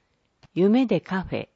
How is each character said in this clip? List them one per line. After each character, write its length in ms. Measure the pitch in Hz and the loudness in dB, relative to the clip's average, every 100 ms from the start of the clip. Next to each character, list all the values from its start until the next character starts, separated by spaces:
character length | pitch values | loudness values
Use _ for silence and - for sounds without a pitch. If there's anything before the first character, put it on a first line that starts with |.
| _ _ _ _ | _ _ _ _
ー。 40 | _ | _
夢 320 | - 190 233 254 | 0 2 4 2
で 160 | 180 | -2
カ 220 | - 185 | -2 -8
フ 120 | 170 113 | -6 -8
ェ。 140 | - | -10